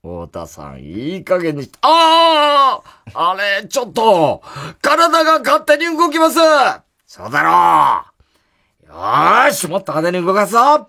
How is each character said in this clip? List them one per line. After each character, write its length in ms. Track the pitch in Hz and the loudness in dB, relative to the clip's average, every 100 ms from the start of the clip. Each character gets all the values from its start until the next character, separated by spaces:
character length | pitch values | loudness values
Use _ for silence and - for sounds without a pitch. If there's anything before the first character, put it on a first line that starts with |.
太 240 | 82 87 85 | -14 -14 -14
田 180 | 87 80 | -16 -16
さ 280 | - 73 | -18 -20
ん、 80 | 67 | -18
い 360 | 71 95 139 185 | -16 -12 -10 -12
い 60 | |
加 160 | - 180 | -4 -4
減 160 | 165 143 | -4 -8
に 80 | |
し 60 | 127 | -12
て、 100 | _ | _
あ 1000 | 269 330 320 330 330 311 294 285 269 233 - _ - - | 0 2 4 4 2 2 2 2 2 -2 -12 _ -16 -4
あ！ 160 | 170 | -4
あ 40 | 190 | -2
れ、 300 | 202 202 208 | -4 -4 -4
ち 120 | 269 | -8
ょ 100 | 233 | -6
っ 40 | |
と、 500 | 226 226 185 147 101 - - 160 - | 0 2 4 2 -2 -10 -16 -16 -6
体 420 | 277 311 330 330 | 0 2 2 2
が 160 | 320 320 | 2 0
勝 260 | 269 302 311 | 0 -2 2
手 120 | 294 | 0
に 80 | 339 | 0
動 260 | 311 330 | -2 0
き 80 | 311 | 2
ま 100 | 320 | 0
す！ 80 | 269 320 302 220 113 _ _ _ | 2 2 4 0 -4 _ _ _
そ 180 | - 180 | -18 -6
う 60 | |
だ 100 | 143 | -2
ろ 640 | 160 175 175 160 139 101 - _ _ _ _ _ _ _ | 2 2 4 2 2 0 -6 _ _ _ _ _ _ _
う！ 40 | _ | _
よ 40 | |
ー 580 | 80 98 131 165 220 277 | -10 -2 0 2 2 2
し、 160 | - 160 | -2 -6
も 100 | 190 | -8
っ 60 | |
と 80 | - | -6
派 220 | 147 170 | -4 -4
手 60 | 180 | -4
に 60 | 175 | -2
動 100 | 196 | -2
か 100 | 202 | 0
す 60 | |
ぞ！ 60 | 233 | 2
は 220 | 269 | 2
っ！ 60 | 302 | 2